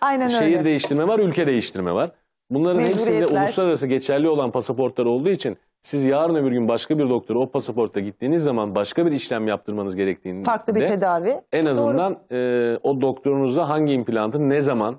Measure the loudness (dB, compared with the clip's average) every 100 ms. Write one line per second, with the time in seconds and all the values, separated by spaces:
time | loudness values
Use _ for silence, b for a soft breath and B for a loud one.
0 | -2 0 0 0 2 2 2 0 0 0
1 | 2 2 2 2 2 0 -2 -4 -2 0
2 | -2 -6 _ _ -6 -2 0 2 0 0
3 | 0 2 2 2 0 0 0 0 0 -2
4 | 0 2 2 2 0 -2 -4 -2 -2 0
5 | 0 2 0 0 -2 -6 _ _ -6 0
6 | 2 2 2 2 2 0 0 0 0 0
7 | 2 0 0 -2 0 -2 -4 -2 -2 -2
8 | -6 -6 -2 0 2 0 -2 -2 -2 0
9 | 0 0 -4 -4 -2 -4 -4 -6 -4 -2
10 | -2 -2 -6 -6 -2 -2 0 0 0 0
11 | 0 0 0 -4 -4 -2 0 2 0 0
12 | 0 -4 -8 -4 0 0 0 0 -2 0
13 | 0 0 0 0 2 0 0 0 2 0
14 | 0 -2 0 0 0 2 2 0 -2